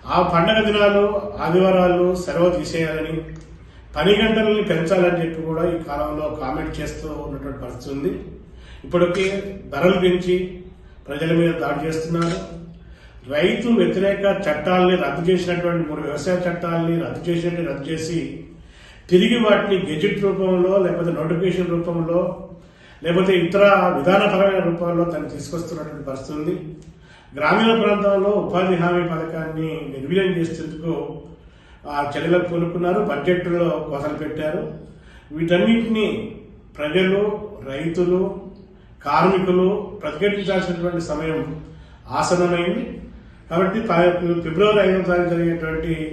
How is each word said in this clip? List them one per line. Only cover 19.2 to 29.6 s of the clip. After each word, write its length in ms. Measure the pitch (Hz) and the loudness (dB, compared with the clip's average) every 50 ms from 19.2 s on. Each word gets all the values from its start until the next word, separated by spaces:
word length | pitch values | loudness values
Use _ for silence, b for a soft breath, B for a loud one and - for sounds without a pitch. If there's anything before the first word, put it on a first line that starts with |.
| 214 226 240 240 220 | 6 6 4 4 6
వాటిని 340 | 208 202 - - 202 196 180 151 143 | 4 4 4 4 2 0 0 0 -2
గెజెట్ 320 | 156 - 190 202 - 202 202 | -4 0 0 0 0 0 0
రూపంలో, 540 | 196 180 185 190 185 180 175 180 185 196 | 0 0 0 0 2 2 4 4 4 4
లేకపోతే 340 | 202 185 170 165 170 170 170 | 4 2 2 0 0 -2 -2
నోటిఫికేషన్ 560 | 165 165 160 165 170 165 190 180 170 180 180 | -2 -2 -2 -2 0 0 0 0 0 0 0
రూపంలో, 840 | 165 170 170 165 175 170 170 165 160 170 175 - - - - - - - - B B B B B B B B - | 0 0 -2 -2 -2 -2 -2 -2 0 0 0 0 0 -4 -8 -14 -16 -18 -20 B B B B B B B B -4
లేకపోతే 340 | 165 175 185 185 185 190 | 0 2 2 4 4 4
ఇతర 260 | 180 165 170 185 196 202 202 196 190 180 180 175 | 2 2 2 4 6 6 8 6 6 4 2 0
విధానపరమైన 680 | 143 139 180 190 202 208 202 190 185 196 196 190 185 170 | 2 2 4 4 4 4 4 4 4 4 4 4 2 0
రూపాల్లో 420 | 170 165 165 175 170 170 170 170 | 0 -2 -2 -2 -2 0 0 0
తను 240 | 170 160 151 147 139 | 0 -2 -6 -6 -8
తీసుకొస్తున్నటువంటి 760 | 135 - - - 175 165 165 - 170 156 151 151 147 147 135 | -8 -10 -10 -8 -8 -8 -8 -8 -8 -10 -10 -10 -12 -12 -10
పరిస్థితి 340 | 135 131 131 - - 151 147 | -10 -10 -10 -10 -10 -8 -6
ఉంది. 160 | 151 170 185 - - - - - - - - B B B B B B B 120 | -4 -4 -4 -6 -8 -12 -16 -16 -18 -20 -20 B B B B B B B -8
గ్రామీణ 460 | 139 151 151 180 214 220 226 226 - | -4 0 2 2 4 4 4 4 4
ప్రాంతాల్లో 480 | 208 208 202 202 202 202 196 190 190 202 | 4 2 2 2 2 2 2 2 2 2
ఉపాధి 460 | 208 196 170 - 175 180 190 185 185 | 2 0 0 0 0 0 2 2 2
హామీ 280 | 165 170 175 175 175 170 | 2 2 2 2 0 0
పథకాన్ని 680 | 165 165 160 160 - 160 160 156 160 160 156 | -2 -4 -4 -6 -6 -6 -6 -6 -6 -6 -4